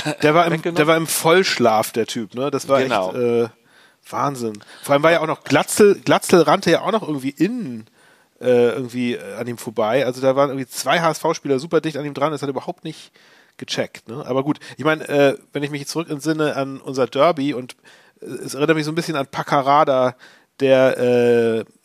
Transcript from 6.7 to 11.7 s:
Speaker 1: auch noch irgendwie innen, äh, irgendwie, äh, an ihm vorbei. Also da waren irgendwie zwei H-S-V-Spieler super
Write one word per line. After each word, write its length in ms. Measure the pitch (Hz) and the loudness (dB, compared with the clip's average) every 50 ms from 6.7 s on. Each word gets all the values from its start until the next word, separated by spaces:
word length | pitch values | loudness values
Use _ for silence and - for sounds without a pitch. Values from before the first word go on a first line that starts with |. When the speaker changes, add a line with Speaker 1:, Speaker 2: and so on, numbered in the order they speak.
| 160 135 | 0 2
Speaker 1:
auch 100 | 135 175 | 0 -2
noch 100 | 214 214 175 | -4 -4 -4
irgendwie 280 | 151 151 135 127 139 | -6 -6 -6 -6 -8
innen, 560 | 143 - 160 208 247 247 196 131 120 110 110 _ _ _ _ _ _ _ _ _ _ _ | -2 -2 -2 -2 -2 -6 -8 -10 -10 -12 -16 _ _ _ _ _ _ _ _ _ _ _
äh, 60 | 120 127 123 120 120 120 | 0 2 4 4 4 2
irgendwie, 460 | - 135 127 117 117 127 123 120 117 | 0 -2 -6 -8 -6 -4 -4 -4 -4
äh, 200 | - 90 98 98 | -6 -10 -12 -12
an 120 | 107 120 | -10 -10
ihm 100 | 123 120 | -10 -10
vorbei. 480 | 110 - 120 107 117 107 107 117 143 127 | -10 -12 -8 -4 -2 0 0 0 0 0
Also 160 | 127 123 131 | -2 -2 0
da 140 | 135 135 131 | 0 2 2
waren 140 | 139 143 139 | 2 0 0
irgendwie 180 | 131 135 127 | -2 -6 -10
zwei 320 | - - - - - 160 170 | -10 -10 -6 -2 -2 0 0
H-S-V-Spieler 560 | 165 165 156 - - 160 - - - 143 135 131 | 0 0 -2 -2 -2 -4 -4 -4 -2 -2 -2 -2
super 220 | 156 170 | -2 -2